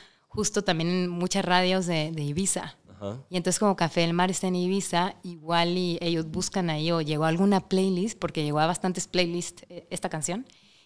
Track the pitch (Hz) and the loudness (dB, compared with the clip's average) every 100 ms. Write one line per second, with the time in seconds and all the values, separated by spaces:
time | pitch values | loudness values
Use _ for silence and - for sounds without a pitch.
0 | - _ _ - 208 208 202 160 165 185 | -20 _ _ -4 -2 0 0 0 2 0
1 | 180 175 180 196 185 180 180 185 175 165 | 0 -2 -2 0 2 4 4 2 0 0
2 | 151 160 147 147 196 - - - - 98 | -2 -2 -2 -2 -2 -2 -6 -12 -20 -10
3 | 101 117 - 180 175 175 208 185 165 - | -8 -8 -6 -2 0 2 2 2 0 2
4 | 170 170 185 185 185 180 180 196 190 170 | 2 2 0 0 0 0 0 0 0 0
5 | 185 - 185 170 156 170 170 180 180 170 | 0 -4 -14 -10 -2 2 2 0 0 -2
6 | 175 165 160 165 180 196 175 151 160 170 | 0 -2 -2 -4 -2 -2 -2 0 0 0
7 | 151 151 160 165 196 196 - 190 190 180 | 0 0 2 4 4 4 2 2 2 0
8 | 214 - 165 160 151 147 160 175 185 180 | -2 -4 -4 -2 0 2 2 2 -2 -2
9 | - 180 175 175 175 - - 175 - 180 | -2 0 0 -2 -6 -12 -18 -18 -10 -6
10 | 180 160 151 190 262 - _ _ | -4 -4 -4 -6 -8 -18 _ _